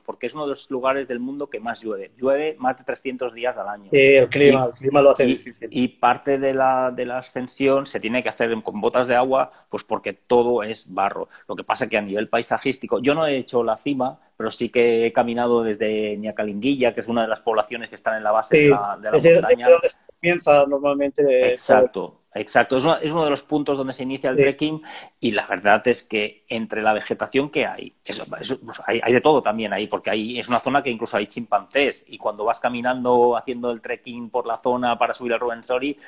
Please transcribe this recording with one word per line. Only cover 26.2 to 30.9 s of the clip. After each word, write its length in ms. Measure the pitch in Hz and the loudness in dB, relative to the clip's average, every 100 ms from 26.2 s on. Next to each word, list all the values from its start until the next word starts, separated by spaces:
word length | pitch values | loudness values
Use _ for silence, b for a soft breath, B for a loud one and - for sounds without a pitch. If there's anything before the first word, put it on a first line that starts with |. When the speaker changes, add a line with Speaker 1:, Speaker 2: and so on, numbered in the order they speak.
| 104 - _ | -4 -8 _
Speaker 1:
entre 320 | 117 110 107 | -8 -6 -2
la 120 | 107 | 0
vegetación 560 | 107 - 110 113 131 147 | 0 -2 -6 -2 -2 -2
que 160 | 156 104 | -4 -4
hay, 300 | 92 - _ - | -6 -16 _ -14
eso, 180 | - - - | -12 -10 -10
eso, 200 | - 131 | -8 -8
pues 180 | 113 - - | -10 -12 -4
hay, 140 | 113 | -2
hay 100 | - | 2
de 80 | 123 | 4
todo 200 | 151 147 | 6 4
también 300 | 107 110 107 | 2 -4 -4
ahí, 140 | 98 107 | -4 -4
porque 220 | 98 - | -6 -4
ahí 300 | 104 110 123 | -4 -4 -8
es 80 | 113 | -2
una 100 | 120 | -2
zona 240 | 131 139 | 0 -2
que 60 | |
incluso 260 | 135 | -2